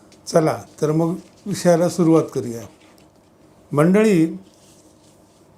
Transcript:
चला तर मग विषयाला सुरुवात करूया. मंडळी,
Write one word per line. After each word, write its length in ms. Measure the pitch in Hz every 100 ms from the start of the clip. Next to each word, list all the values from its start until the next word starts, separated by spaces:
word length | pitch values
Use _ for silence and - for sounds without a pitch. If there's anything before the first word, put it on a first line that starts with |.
| - - -
चला 320 | 175 156 117 - -
तर 100 | 151
मग 220 | 156 165 185 - _ -
विषयाला 420 | 185 180 170 175
सुरुवात 360 | 165 165 160 -
करूया. 260 | 135 120 117 110 - _ _ - _ _ _ _ _ -
मंडळी, 680 | 139 160 190 220 185 160 190 - _ _ - - _ _ _ _ _ _